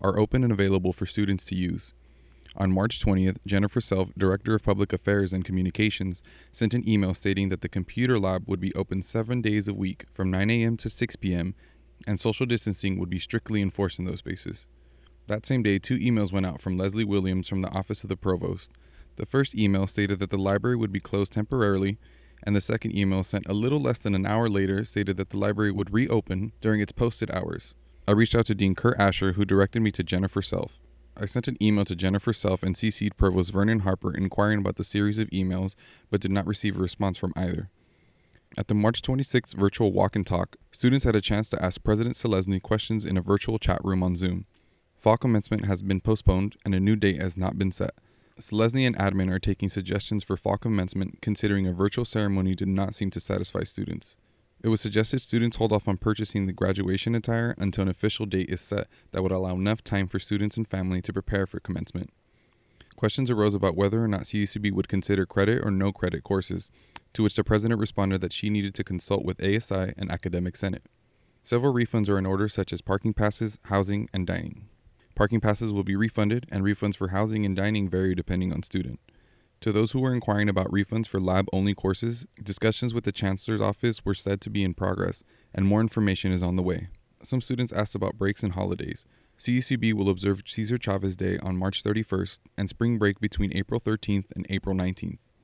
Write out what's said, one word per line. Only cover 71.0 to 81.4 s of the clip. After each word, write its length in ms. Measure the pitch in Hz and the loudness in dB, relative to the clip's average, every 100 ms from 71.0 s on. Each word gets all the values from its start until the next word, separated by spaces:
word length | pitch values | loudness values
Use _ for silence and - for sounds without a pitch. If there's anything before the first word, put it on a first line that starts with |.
| _ _ _ _ | _ _ _ _
Several 280 | - 120 139 | -2 0 2
refunds 380 | 123 117 117 104 | 2 2 0 2
are 80 | 101 | 2
in 80 | 95 | 2
order, 220 | 98 107 | 0 0
such 260 | - 95 | -2 -4
as 80 | 85 | -4
parking 320 | - 98 113 | -2 -2 0
passes, 460 | 104 104 - 110 - - | 0 0 0 -6 -6 -2
housing, 440 | 98 95 101 110 | 0 2 -2 -4
and 140 | 95 87 | -4 -2
dining. 440 | 87 82 - - _ _ _ _ | -4 -6 -12 -18 _ _ _ _
Parking 260 | - 104 117 | 0 0 2
passes 320 | 107 104 113 | 2 0 0
will 120 | 101 | -2
be 120 | 98 98 | 0 0
refunded, 520 | 110 - 104 117 120 | 0 2 0 0 -2
and 120 | 98 | 0
refunds 340 | 98 101 104 98 | 0 2 0 -2
for 120 | 95 | -2
housing 360 | 95 107 110 104 | 0 0 0 0
and 100 | 92 | 0
dining 320 | 101 107 98 | 0 0 0
vary 280 | 92 95 90 | 0 0 0
depending 360 | - 92 92 | -2 -2 -2
on 120 | 80 | -2
student. 360 | - 92 87 - _ _ _ _ _ - | -4 -4 -4 -8 _ _ _ _ _ -8
To 100 | - | 0
those 200 | 104 110 | 2 2
who 100 | 131 | 2
were 120 | 131 | 0
inquiring 360 | 123 110 104 104 | 0 0 2 2
about 200 | 98 92 | 2 2
refunds 380 | 101 101 117 110 | 2 0 -2 -2
for 120 | 98 | 0
lab-only 540 | 92 92 | 2 2